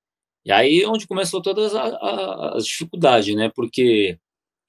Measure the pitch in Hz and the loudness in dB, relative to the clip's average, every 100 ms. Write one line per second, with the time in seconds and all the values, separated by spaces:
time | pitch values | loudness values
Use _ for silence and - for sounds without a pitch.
0 | _ _ _ _ - 101 135 165 208 220 | _ _ _ _ 0 4 6 4 2 -2
1 | - 190 180 190 196 190 214 208 226 - | -4 -6 -4 -4 -4 -2 -2 -2 -4 -6
2 | 202 - 190 - - - 107 - 165 185 | -6 -6 -6 -6 -6 -4 -6 -6 -8 0
3 | 151 117 101 104 113 - 120 - 123 107 | 4 4 2 -2 -2 -4 -6 2 4 4
4 | 98 85 _ _ _ _ | 2 -4 _ _ _ _